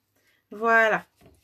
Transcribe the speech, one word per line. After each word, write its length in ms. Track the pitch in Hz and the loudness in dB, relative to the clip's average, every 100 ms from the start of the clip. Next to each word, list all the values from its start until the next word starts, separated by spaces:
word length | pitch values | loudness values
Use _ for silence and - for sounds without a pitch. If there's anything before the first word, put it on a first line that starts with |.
| _ _ _ _ _ | _ _ _ _ _
Voilà. 540 | 208 226 226 220 180 - _ _ _ | -8 0 2 2 -2 -8 _ _ _